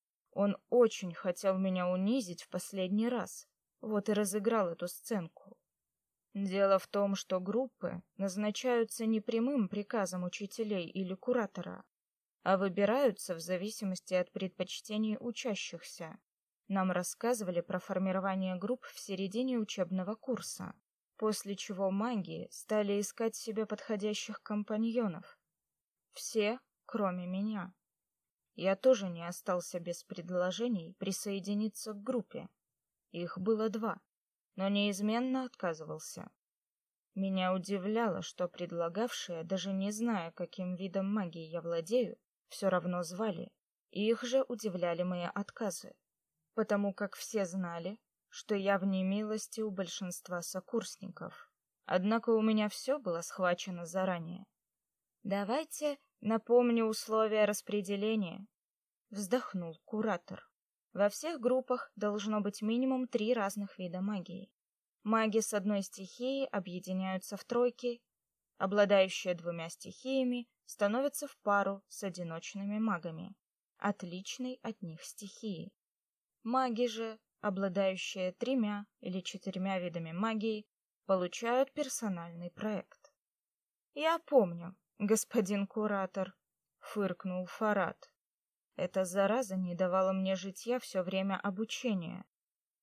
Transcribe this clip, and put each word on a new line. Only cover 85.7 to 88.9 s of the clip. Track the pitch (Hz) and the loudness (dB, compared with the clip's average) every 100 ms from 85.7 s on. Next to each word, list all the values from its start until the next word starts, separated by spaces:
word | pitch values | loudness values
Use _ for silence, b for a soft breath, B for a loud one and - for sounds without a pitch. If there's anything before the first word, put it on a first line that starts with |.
| 220 214 202 190 190 190 - _ _ _ _ | -2 0 0 -2 -4 -6 -8 _ _ _ _
фыркнул | - 214 190 180 190 180 180 | -6 0 0 0 -4 -4 -4
Фарад. | - 214 202 180 - - _ _ _ _ _ _ - | -2 2 2 0 -2 -14 _ _ _ _ _ _ -4
Эта | 180 | -2